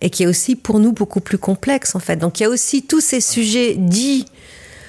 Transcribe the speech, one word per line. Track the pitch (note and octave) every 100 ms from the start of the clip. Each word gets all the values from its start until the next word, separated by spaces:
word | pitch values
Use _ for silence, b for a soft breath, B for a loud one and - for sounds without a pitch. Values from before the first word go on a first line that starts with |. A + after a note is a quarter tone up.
et | F3+
qui | -
est | F3
aussi | F3 -
pour | B3 - G#3+
nous | A3
beaucoup | A3 G3+ G3
plus | - G3
complexe | - F#3+ C4+ C#4 -
en | F#3+
fait. | - E3
Donc | E3+ -
il |
y | G#3+
a |
aussi | B3 - C#4
tous | - D#4+
ces | - B3+
sujets | - A#3 A3 A#3 A#3+
dits | - F3 G3 C4+ C4+ - B B B B B